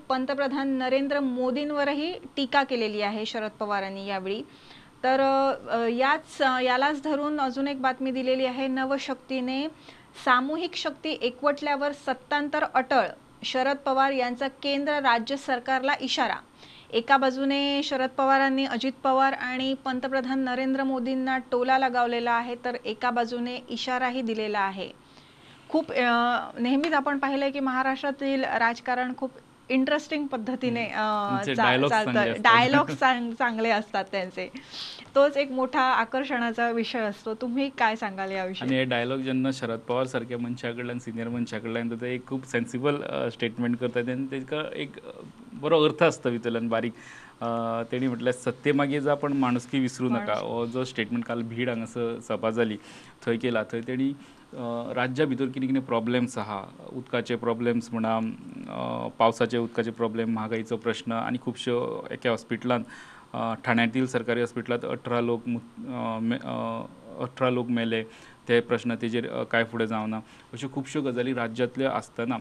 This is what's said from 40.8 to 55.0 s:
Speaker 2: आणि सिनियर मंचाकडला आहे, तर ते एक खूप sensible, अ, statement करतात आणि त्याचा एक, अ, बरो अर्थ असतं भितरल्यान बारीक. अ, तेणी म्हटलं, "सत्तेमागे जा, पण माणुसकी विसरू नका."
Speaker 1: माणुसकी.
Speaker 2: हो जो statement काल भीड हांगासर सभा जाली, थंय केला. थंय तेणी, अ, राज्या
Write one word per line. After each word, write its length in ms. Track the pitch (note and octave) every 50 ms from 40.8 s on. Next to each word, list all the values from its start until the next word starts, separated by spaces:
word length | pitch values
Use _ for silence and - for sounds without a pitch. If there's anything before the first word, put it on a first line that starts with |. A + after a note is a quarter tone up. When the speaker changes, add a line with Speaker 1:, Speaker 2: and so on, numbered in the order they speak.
| B2 B2 A#2+
Speaker 2:
आणि 80 | B2
सिनियर 280 | B2+ A#2 A2 A2+ A#2 A#2
मंचाकडला 500 | A#2+ A#2+ A#2+ - A#2 G#2+ A#2 A2+ A2+ A#2
आहे, 120 | A#2 A#2
तर 60 | A#2 A#2
ते 140 | B2 B2 B2
एक 120 | B2 B2
खूप 200 | - C#3 C3 C3
sensible, 560 | - - A#2 A#2 A#2 - B2 C3 D3 D3 C#3+ -
अ, 280 | - - C#3 B2+ A#2+
statement 480 | - - A#2+ A2+ A2 - A#2+ A#2+ A#2+ A#2
करतात 300 | B2 A#2+ A#2+ B2 A#2+ B2
आणि 180 | B2+ B2+ C#3
त्याचा 440 | C3 C#3 C3+ C3 C3 D3+ D3+ D#3 - -
एक, 320 | - D3 C#3 - - -
अ, 40 | - - - - - - - - - -
बरो 300 | - C#3 D3+ E3 D#3 D3+
अर्थ 200 | D3 - - E3+
असतं 280 | D#3 - - - C3
भितरल्यान 380 | A#2+ A2+ A2+ A#2+ A#2 A#2 A2+ A#2
बारीक. 240 | A2+ A2+ A2+ A#2 A2 - - - - - - - - -
अ, 60 | A#2 A#2 A#2 A#2 A2+ A2+ A2+ A#2 A#2 - -
तेणी 160 | B2+ C3 C3
म्हटलं, 240 | A#2+ A#2 A#2+ B2+ B2
"सत्तेमागे 680 | - - E3 D#3 - - D3 C#3+ C#3 C#3+ C#3 C#3 D3
जा, 140 | C3+ D3 C#3+
पण 180 | C#3 - C#3+ C#3
माणुसकी 460 | C#3 C3 B2 B2 A#2+ A#2+ - - C#3
विसरू 300 | B2+ B2 B2+ - B2+ B2
नका." 100 | A#2+ A2+
Speaker 1:
माणुसकी. 280 | G#2 G#2+ G#2+ G#2+ G#2
Speaker 2:
हो 200 | A2+ A2+ A#2 A#2+
जो 180 | A#2 A#2 B2+ B2+
statement 400 | B2+ - A#2+ A2 G#2 A#2+ A#2+ A#2
काल 180 | - A#2 A#2+ A#2
भीड 260 | A2+ A2+ A#2 B2 B2
हांगासर 500 | A#2+ A2+ A2+ A2 - A#2+ A#2+ A#2 A#2 A2+ - -
सभा 220 | A2 G2+ A2+ A2+
जाली, 260 | A2 A#2+ A#2 A2 G#2+ G2+ - - - - - - - - -
थंय 100 | A#2+ A#2
केला. 260 | A2+ B2 B2 A#2 A2 G#2+
थंय 180 | - - A#2
तेणी, 320 | A2+ B2 B2+ B2+ C3+ C#3 C#3+ C#3 - - - - - - -
अ, 400 | C3 A#2+ A#2 A#2+ A#2 A#2+ - A2+
राज्या 340 | B2